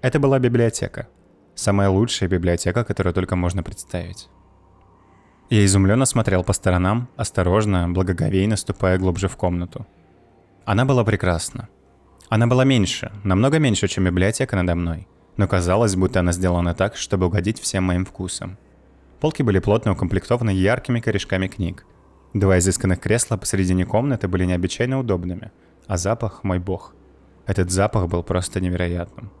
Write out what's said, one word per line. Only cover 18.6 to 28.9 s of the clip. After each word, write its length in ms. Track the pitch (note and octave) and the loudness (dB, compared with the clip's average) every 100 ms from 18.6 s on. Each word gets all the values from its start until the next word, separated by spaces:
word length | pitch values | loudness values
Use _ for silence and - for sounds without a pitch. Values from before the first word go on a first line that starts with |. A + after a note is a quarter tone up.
| _ _ _ _ _ - | _ _ _ _ _ -4
Полки 220 | D3+ - | -4 0
были 160 | B2 F#2+ | 2 2
плотно 340 | G2+ G2+ G#2+ | 2 2 2
укомплектованы 580 | F#2+ F2+ F#2+ - A#2+ A#2 | -2 0 -2 -2 -2 0
яркими 500 | F#2+ F#2 B2 - A#2+ | 2 2 0 -2 -4
корешками 480 | A#2 G2+ - F#2+ F#2+ | 0 -2 -2 -4 -4
книг. 360 | - E2+ E2+ _ _ _ _ _ | -4 -6 -6 _ _ _ _ _
Два 260 | G#2+ F#2+ F#2 | 0 4 4
изысканных 420 | F2+ F#2 G2 F2+ | 4 0 0 -2
кресла 360 | - A2+ - G#2+ | 0 0 0 -4
посередине 480 | - F#2+ F#2 F#2 | -4 -2 0 2
комнаты 440 | F2+ G#2 C3+ B2 G2 | 0 0 0 -2 -2
были 160 | F#2 | 0
необычайно 540 | F2+ F2+ F2 - B2 C3+ | 0 0 -2 -2 -2 -2
удобными, 520 | B2 F#2 F2 F2+ - _ _ _ - | -2 -2 -4 -8 -12 _ _ _ -6
а 120 | F#2 | -4
запах – 440 | F2 A2+ A2 - | -2 -2 -4 -6
мой 160 | G2 F2+ | -2 -2
бог, 360 | F2+ F#2 - - - _ _ _ - | -2 -8 -8 -20 -20 _ _ _ -6
этот 240 | G2+ F#2 | -2 0
запах 380 | F2+ G2+ A2+ F2+ | 2 0 0 0
был 140 | F2 | -2
просто 380 | E2+ F2+ F2+ - | -2 -4 -4 -4
невероятным. 680 | F#2 F2+ F2+ | -4 -2 -2